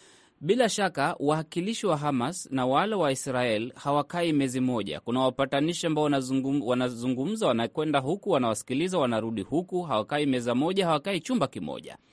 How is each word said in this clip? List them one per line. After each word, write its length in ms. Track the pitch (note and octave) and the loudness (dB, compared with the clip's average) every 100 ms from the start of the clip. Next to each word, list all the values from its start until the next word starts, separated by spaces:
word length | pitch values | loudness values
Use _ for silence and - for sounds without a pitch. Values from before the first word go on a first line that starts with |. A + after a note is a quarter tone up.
| - - _ _ | -20 -20 _ _
Bila 280 | D3 A#3+ A#3 | 0 2 2
shaka, 480 | - F#3+ - D3 - | 2 -2 0 -2 0
wawakilishi 640 | C#3+ D#3 D#3 F3 F#3 A3+ G#3 | 0 0 -2 -4 -4 -2 0
wa 100 | D3+ | 2
Hamas 520 | D3 C3 B2 - - | 2 0 0 -4 -6
na 160 | C3+ B2+ | -2 2
wale 280 | C#3 G3+ | 2 2
wa 180 | G#3 D3+ | 2 0
Israel 600 | C3+ C#3 B2+ B2 G#2+ B2 | 0 -2 0 2 0 -2
hawakai 580 | - C#3+ D3 C#3+ F3 E3+ | -6 -2 0 0 -2 0
mezi 280 | D3 C3+ B2+ | 2 2 0
moja. 400 | B2+ B2 G2 D2+ | 0 0 -2 -6
Kuna 200 | - B2 | -2 0
wapatanishi 640 | C3 B2+ C3+ C#3 D3+ E3+ E3+ | 2 0 0 0 0 0 -2
ambao 180 | D#3 D3+ | 0 2
wanazungum-, 540 | C#3+ B2+ C3+ C3+ C#3+ | 0 0 -2 0 0
wanazungumza, 840 | A2+ B2 B2+ A#2 B2 B2+ D3 A3 F#3 | 0 0 0 -2 -2 -2 -2 0 2
wanakwenda 520 | A2+ A#2 - D#3 C#3 | 2 0 -2 0 0
huku, 320 | C3 G3 - | 0 -2 0
wanawasikiliza, 680 | D3+ A#2+ G#2+ - B2+ F#3 F#3 | 2 2 -2 -2 -2 0 0
wanarudi 440 | B2+ A2+ A2+ A2 | 0 0 -2 -4
huku, 400 | F#2+ C#3+ F3+ F3+ | -2 -4 -2 -4
hawakai 440 | E3+ A2 G#2+ D3 D3 | -2 -2 0 0 0
meza 280 | B2+ A#2+ | 0 0
moja, 320 | A#2+ D#3 F#3+ F3 | 0 2 2 2
hawakai 340 | D3+ G3 F#3+ | 0 0 -4
chumba 260 | - B3+ C3+ | -2 0 -2
kimoja. 520 | G#2+ D2+ A#1+ - - _ | -4 -8 -8 -12 -18 _